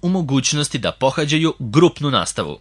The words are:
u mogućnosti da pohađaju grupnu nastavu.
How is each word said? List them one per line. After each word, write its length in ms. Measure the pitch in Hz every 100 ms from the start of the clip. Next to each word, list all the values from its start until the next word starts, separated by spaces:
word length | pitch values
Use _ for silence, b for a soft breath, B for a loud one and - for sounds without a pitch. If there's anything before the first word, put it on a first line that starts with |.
u 80 | 175
mogućnosti 680 | 185 139 135 - 147 147 135
da 140 | 85
pohađaju 640 | - 135 165 147 156 160 -
grupnu 520 | 120 139 170 - 143
nastavu. 480 | 113 85 - 78 -